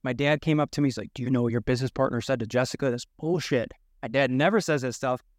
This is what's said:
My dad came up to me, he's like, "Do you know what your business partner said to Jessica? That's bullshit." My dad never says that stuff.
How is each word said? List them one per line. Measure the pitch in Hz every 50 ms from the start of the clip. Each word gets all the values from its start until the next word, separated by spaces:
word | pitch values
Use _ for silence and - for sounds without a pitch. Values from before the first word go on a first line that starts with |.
| -
My | 127 123
dad | 117 139 143 151 147 -
came | 160 151 151
up | 147 - -
to | 151
me, | 147 135
he's | 117 113
like, | 98 - -
"Do | - 123
you | 123
know | 131 123 120
what | 117 113
your | 120
business | 113 - 127 120 131 123
partner | - - 135 123 - 117
said | - - 131 120
to | 113
Jessica? | 113 120 123 131 - - - 139 131
That's | 120 120 - _ _ -
bullshit." | 156 160 180 160 - - 143 120 110 - - _ _ _ _ - -
My | 113
dad | 117 135 139 127
never | 127 131 151 190 220 214
says | - - 151 139 127
that | 127 113
stuff. | - - 131 127 127 _ _ _